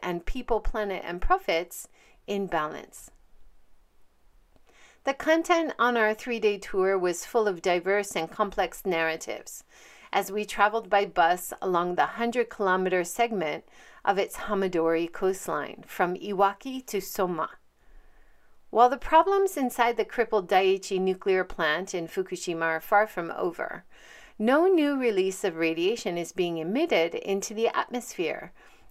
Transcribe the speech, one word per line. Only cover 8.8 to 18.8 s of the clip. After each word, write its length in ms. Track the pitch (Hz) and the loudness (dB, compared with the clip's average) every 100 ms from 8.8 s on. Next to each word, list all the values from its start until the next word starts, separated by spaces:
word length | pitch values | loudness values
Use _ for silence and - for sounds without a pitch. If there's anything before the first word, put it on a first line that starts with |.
| 190 | -2
narratives 800 | 165 160 160 - 107 - - - - - - - | 0 0 -2 -8 -12 -12 -20 -20 -20 -20 -20 -2
as 180 | - 196 | -2 0
we 140 | 202 | -4
traveled 440 | 202 - 208 220 190 | -4 2 2 2 2
by 160 | 202 | 2
bus 480 | 202 180 165 180 - - | 2 4 4 4 -4 -6
along 360 | 190 175 180 180 | 0 0 2 0
the 100 | 147 | 0
hundred-kilometer 960 | 208 233 247 233 - 196 185 185 180 | 0 -2 0 -2 0 2 2 2 0
segment 640 | 170 - 233 214 156 160 - - - - | 0 -2 0 0 -4 -6 -10 -20 -20 -6
of 140 | - 196 | 0 0
its 180 | - - | 0 -4
Hamadori 760 | - 202 190 180 165 165 165 | -4 -2 0 2 2 0 -2
coastline 720 | - 190 190 - 151 139 - | -2 -2 -2 -4 -6 -6 -12
from 300 | - - 180 | -10 -2 -2
Iwaki 720 | 180 202 196 196 202 269 262 - | -2 -4 2 2 0 -10 -12 -6
to 140 | 202 | -8
Soma. 500 | 185 - 180 170 - - _ _ - - - - - - - - - | -6 -4 -2 -2 -6 -10 _ _ -20 -20 -20 -20 -20 -20 -20 -20 -2
While 180 | 214 | 4